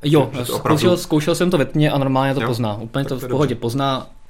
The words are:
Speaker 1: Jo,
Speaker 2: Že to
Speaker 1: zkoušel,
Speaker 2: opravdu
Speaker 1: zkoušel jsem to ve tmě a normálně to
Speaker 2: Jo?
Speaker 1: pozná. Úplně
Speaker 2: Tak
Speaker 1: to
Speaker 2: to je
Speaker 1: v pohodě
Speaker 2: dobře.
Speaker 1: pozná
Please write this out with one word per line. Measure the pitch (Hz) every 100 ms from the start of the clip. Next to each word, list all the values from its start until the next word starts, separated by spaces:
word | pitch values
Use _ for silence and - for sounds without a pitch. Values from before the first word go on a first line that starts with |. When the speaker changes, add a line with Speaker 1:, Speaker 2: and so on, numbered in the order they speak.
Speaker 1:
Jo, | 147 151 120
Speaker 2:
Že | 131
to |
Speaker 1:
zkoušel, | 120 -
Speaker 2:
opravdu | - 151 180 175
Speaker 1:
zkoušel | - 151 160
jsem | 170 180
to | 175
ve |
tmě | 131 151 151
a | 139
normálně | 135 135 135
to | 135
Speaker 2:
Jo? | 117
Speaker 1:
pozná. | 117 110
Úplně | 104 110 139
Speaker 2:
Tak | 139
Speaker 1:
to | 131
Speaker 2:
to |
je | 127
Speaker 1:
v |
pohodě | 131 139
Speaker 2:
dobře. | 113
Speaker 1:
pozná | 117 139 139 131 - -